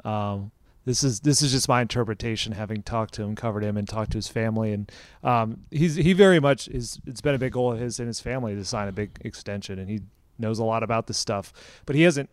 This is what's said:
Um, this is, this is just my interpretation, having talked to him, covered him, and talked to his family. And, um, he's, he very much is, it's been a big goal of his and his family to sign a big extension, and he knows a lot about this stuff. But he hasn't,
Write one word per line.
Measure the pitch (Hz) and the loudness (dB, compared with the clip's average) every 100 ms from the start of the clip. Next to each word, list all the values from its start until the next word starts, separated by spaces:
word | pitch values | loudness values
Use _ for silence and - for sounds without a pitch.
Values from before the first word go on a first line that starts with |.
Um, | 113 107 101 101 101 - _ _ 127 | -4 -2 -2 -2 -6 -12 _ _ -2
this | 117 | 0
is, | 139 107 | 0 2
this | 147 139 | 2 4
is | 147 | 4
just | 131 - | 2 2
my | 123 | 2
interpretation, | 117 123 110 107 117 110 113 | 2 0 -2 -2 -4 -4 -4
having | 104 107 107 | -6 -6 -6
talked | - 117 107 | -4 -4 -4
to | - | -4
him, | 104 107 | -6 -4
covered | 117 104 | -2 -2
him, | 104 104 | -2 -2
and | 101 | -2
talked | 110 107 | -4 -2
to | 110 | -4
his | - | -4
family. | 117 113 110 110 | -2 0 0 0
And, | 104 101 - - - | -2 -6 -12 -20 -6
um, | - 120 110 113 - | 0 2 0 -4 -4
he's, | 147 170 156 | 2 2 4
he | 165 | 4
very | 185 190 170 | 8 8 8
much | 139 135 - | 6 2 0
is, | 127 113 - - | -6 -6 -10 -12
it's | 113 | -6
been | 147 135 | -2 0
a | |
big | 131 | 0
goal | 123 123 | 0 0
of | 113 | 0
his | 123 117 | -4 -6
and | 120 | -6
his | 110 | -6
family | 117 127 113 101 | -6 -4 -4 -6
to | 92 | -4
sign | 110 101 | -4 -4
a | |
big | 95 104 - | -4 -6 -6
extension, | 113 - - 101 98 95 | -12 -10 -8 -8 -8 -8
and | 95 | -6
he | 107 95 _ _ - | -8 -8 _ _ -6
knows | 110 110 | -4 0
a | 113 | 0
lot | 113 | 0
about | 110 113 113 | 0 -2 -2
this | 107 | -4
stuff. | - 101 - - - - - | -2 -4 -6 -14 -20 -14 -2
But | 143 | 4
he | |
hasn't, | 170 143 135 | 4 4 -4